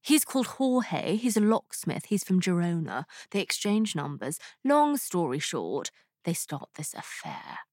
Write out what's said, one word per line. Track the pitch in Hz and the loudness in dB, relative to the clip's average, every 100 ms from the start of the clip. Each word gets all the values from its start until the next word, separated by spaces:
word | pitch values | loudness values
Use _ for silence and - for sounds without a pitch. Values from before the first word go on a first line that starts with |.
He's | - 302 | 4 4
called | - 269 233 | 4 -2 -2
Jorge. | - 269 254 220 160 - 214 | 0 2 2 2 -2 0 0
He's | 240 214 | 2 4
a | |
locksmith. | 208 226 _ - - - - | 4 4 _ -6 -4 -4 -2
He's | 208 | -4
from | - 185 | 2 2
Girona. | 180 175 175 170 156 117 - - - | 4 2 2 0 -2 -6 -8 -16 -4
They | 202 | -4
exchange | - - 208 208 214 | -2 -2 0 2 0
numbers. | 156 143 143 131 156 - _ | -2 -6 -6 -6 -8 -12 _
Long | 269 294 294 285 | 4 6 6 2
story | - 180 156 139 | -2 0 0 -2
short, | - 143 85 131 - _ _ _ | -4 -4 -4 -4 -6 _ _ _
they | - | -4
start | 170 - 151 - - | -4 -4 -8 -10 -10
this | 151 | -10
affair. | - - - 82 - 65 62 - | -10 -12 -12 -10 -12 -12 -14 -16